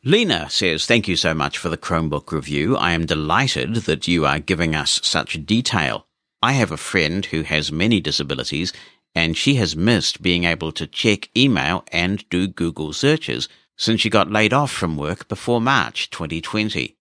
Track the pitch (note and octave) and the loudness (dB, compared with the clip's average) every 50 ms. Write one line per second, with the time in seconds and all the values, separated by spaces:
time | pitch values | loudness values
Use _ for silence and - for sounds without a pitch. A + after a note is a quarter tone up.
0 | _ B2 E3+ A3+ A#3+ F#3 A#2+ E2 D#2 C#2+ - - G#2 F2+ D#2+ D#2+ - - A#2+ A#2 | _ 4 4 4 4 2 2 0 -2 -2 -2 0 2 2 0 0 2 2 2 2
1 | G2+ - F2+ D#2 - F2 D#2+ D#2 C#2+ D2 - - - F2 D#2+ - - - F2+ D#2+ | 4 2 0 2 2 0 2 0 -2 -2 -4 -4 -4 -4 -4 -4 -4 -2 0 0
2 | E2 D#2 D2 D2 - - E2 D#2 C#2 C#2 D2 C#2+ D2 F#2 C3+ - - E2+ E2+ E2 | 0 0 -2 -4 -4 -4 -6 -4 -4 -2 -2 0 2 2 2 2 2 0 2 0
3 | E2 D2+ E2+ D#2 D2+ D2+ E2+ A2+ C#3 C3 - - B1+ D#2+ A2+ A#2 - - D#2+ - | 0 0 0 -2 0 0 2 2 2 0 0 -2 -2 -2 -2 -2 0 0 -2 0
4 | - - F2 E2 D2+ C#2 C#2 D#2 D2+ - F#2 D#2+ E2+ E2 D#2 D2+ C#2 - - - | 0 0 2 2 4 2 2 0 0 -2 0 0 2 0 0 0 0 -2 -2 -2
5 | - - - E2 - - - E2 D2 - G#2 A#2 B2+ - - F#2+ D#2 C2 A1 G1+ | -2 -2 -2 -2 -2 -4 -6 -8 -2 0 0 0 2 0 0 0 0 0 -2 -6
6 | - _ _ _ _ _ _ _ - A#2+ C3+ C3+ A2+ F2+ E2 D2 - - - F#2+ | -8 _ _ _ _ _ _ _ 0 2 4 2 2 0 0 -8 -8 -2 0 2
7 | D#2+ D2+ E2+ F#2+ G2 - - D#2+ D#2 - D#2 D#2 D2+ D#2 D2+ D#2 F#2 A2+ A#2 F#2+ | 2 2 0 -2 -4 -2 -4 -4 -2 0 0 -2 0 -2 -2 0 2 4 4 2
8 | D2 D2+ C#2+ - D2+ C#2 C#2 C2 B1 - - D2 F2 F2+ - - - - _ _ | 2 0 -2 -2 -2 -2 -4 -6 -4 -6 -4 -4 -4 -4 -6 -10 -20 -20 _ _
9 | _ _ _ E2 E2 E2 E2 - - C3+ C#3+ B2+ G#2+ E2 D#2 D#2 F2 A2 A#2+ F#2+ | _ _ _ 0 0 0 0 0 2 2 4 4 2 0 0 0 2 4 4 2
10 | - - - - - F2+ F2 F2 F2 E2+ E2 D#2 E2 D#2+ D#2 - E2 D2+ - - | 2 0 -4 -2 0 2 2 2 2 0 0 0 -4 -6 -6 -6 -8 -8 -6 0
11 | - A#2 G#2 - - - _ A2+ C3 C#3 A#2 D#2+ C#2 D2+ F2+ - - - - E2 | 2 2 2 2 -2 -4 _ 2 4 4 4 2 2 0 -2 -2 -4 -4 -2 0
12 | F2 F#2 G2+ G#2 - _ - F2+ F#2 F#2+ F2+ - E2+ E2+ E2 - D#2 D2+ D2+ - | 0 0 -2 -4 -6 _ -2 0 0 -2 -2 -2 -4 -4 -2 -4 -8 -6 -4 0
13 | - C#3 D3+ D#3 - - B1 A#1 - - - _ _ _ _ - - - A2+ G#2+ | 2 2 2 0 -2 -6 -6 -6 -6 -8 -10 _ _ _ _ -6 -2 0 0 0
14 | - A2 G#2+ G#2+ F2+ D2+ G#2+ G#2+ A2 G#2 B2 C#3 D3+ - - - G2 F2 D#2+ C#2+ | 0 2 4 4 2 4 2 2 4 4 4 2 0 0 -2 -4 -4 -2 -2 -4
15 | D2 D2+ F2 - - _ G#2 - - - A#2+ A#2+ A2+ B2+ C#3 B2 D2+ A1+ - - | -4 -4 -6 -8 -8 _ -10 -6 -2 0 0 0 2 2 2 2 0 -2 -4 -8
16 | - - - - E2 D2+ D#2+ E2 D#2+ - - G#2+ G#2+ G#2+ - D#2 B1+ G#1+ _ _ | -8 -8 -8 -8 -8 -6 -6 -6 -8 -4 -2 -2 -2 -2 -2 -4 -6 -6 _ _